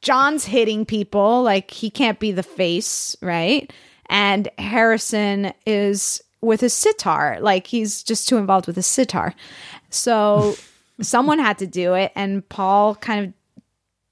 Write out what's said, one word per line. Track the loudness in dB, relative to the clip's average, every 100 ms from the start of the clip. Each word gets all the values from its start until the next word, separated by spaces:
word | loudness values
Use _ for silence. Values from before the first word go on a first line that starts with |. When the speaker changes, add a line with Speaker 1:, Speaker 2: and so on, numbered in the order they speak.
Speaker 1:
John's | 2 4 4 0 -2
hitting | 0 2 0 -4
people. | -4 -2 2 2 4
Like, | 2 0 -2
he | -10 -10
can't | -2 -2 0
be | -4
the | -4
face, | -6 -4 -2 -2 -4 -6 -6 -8
right? | -6 -2 0 -2 -2 -20 -20 _ _
And | 0 2 0 -2 -8
Harrison | -4 2 2 2 -2 -2 -2 -2 -4 -6 -2
is | 0 0 0 -4 -6 _ _
with | 0 2
his | 2
sitar. | 2 0 0 0 0 0 0
Like, | 0 0 0
he's | -4 -4 -6
just | -4 -4 0
too | 0
involved | 2 0 0
with | -4
his | -2
sitar. | 0 0 0 -4 -6 -20 -20 -20 -20 _
So | -6 0 2 4 4 2 -2 -10 _
Speaker 2:
<laughs> | _ _
Speaker 1:
someone | 0 2 2 2
had | 2 0
to | -4
do | -2 0 2
it, | 0 -2
and | -4 -4 -6
Paul | -4 2 4 2 0
kind | -4 -4 -4
of | -10 _ -20 _ _ _ _ _